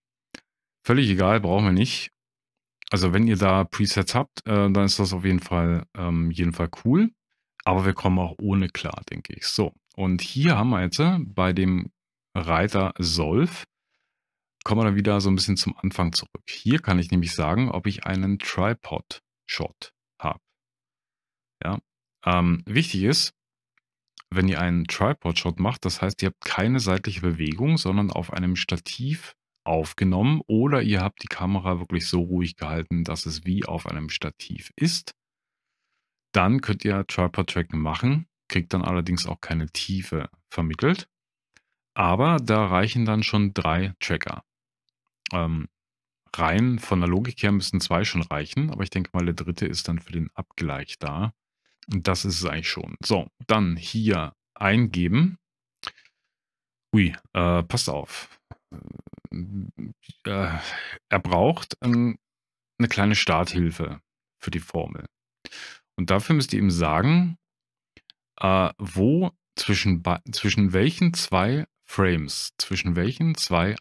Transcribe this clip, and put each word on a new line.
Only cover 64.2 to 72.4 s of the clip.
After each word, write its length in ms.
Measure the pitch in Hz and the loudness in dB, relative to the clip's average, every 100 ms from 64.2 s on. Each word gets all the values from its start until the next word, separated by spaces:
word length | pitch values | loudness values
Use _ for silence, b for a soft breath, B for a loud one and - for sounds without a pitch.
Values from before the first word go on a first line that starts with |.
| _ _ | _ _
für 120 | - | -8
die 100 | 85 | -8
Formel. 460 | - 82 78 76 - _ _ _ - B B B _ - | -6 -6 -6 -10 -16 _ _ _ -20 B B B _ -6
Und 120 | 90 | 0
dafür 240 | 95 - | 2 4
müsst 180 | 151 127 | 2 2
ihr 60 | 101 | 2
ihm 120 | 98 | 2
sagen, 640 | 85 78 78 127 175 180 175 _ _ _ _ _ _ - _ _ - | 2 2 2 4 4 2 -4 _ _ _ _ _ _ -20 _ _ -2
äh, 320 | 95 95 90 - | 4 6 4 0
wo 540 | 92 92 110 165 180 - _ - | -4 2 4 4 0 -4 _ -4
zwischen 460 | - 98 101 87 | 0 2 2 2
ba-, 200 | 87 87 - | 0 -2 -4
zwischen 440 | - 101 107 98 | -2 0 2 2
welchen 400 | 92 135 - 175 | 4 2 2 0
zwei 520 | 170 - 92 101 143 160 _ | 0 0 2 2 0 -4 _
Frames, 720 | - - 95 85 71 - | -6 2 4 2 -2 -8